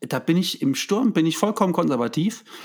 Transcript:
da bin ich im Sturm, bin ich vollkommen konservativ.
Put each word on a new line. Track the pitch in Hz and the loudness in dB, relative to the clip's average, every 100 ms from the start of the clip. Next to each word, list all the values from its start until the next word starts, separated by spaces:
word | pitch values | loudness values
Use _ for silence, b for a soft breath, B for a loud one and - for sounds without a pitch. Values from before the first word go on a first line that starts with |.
da | - 131 | -6 -4
bin | - 170 | 0 0
ich | - - | 0 -2
im | 139 131 | -2 -2
Sturm, | - 202 247 | -2 0 2
bin | 170 160 | 2 2
ich | 160 | 2
vollkommen | 208 214 190 | -2 2 0
konservativ. | 175 165 127 117 - 190 - B B | 2 0 0 0 0 -2 -2 B B